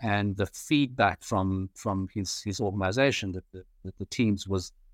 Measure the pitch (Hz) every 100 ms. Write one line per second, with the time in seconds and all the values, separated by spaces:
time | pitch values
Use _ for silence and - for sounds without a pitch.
0 | 113 101 101 98 98 - - 147 135 127
1 | 101 87 - 104 95 95 95 - 113 95
2 | 95 107 92 - 104 95 104 101 92 113
3 | 135 - 98 92 - 92 - _ 95 -
4 | 98 - 113 101 95 95 87 - -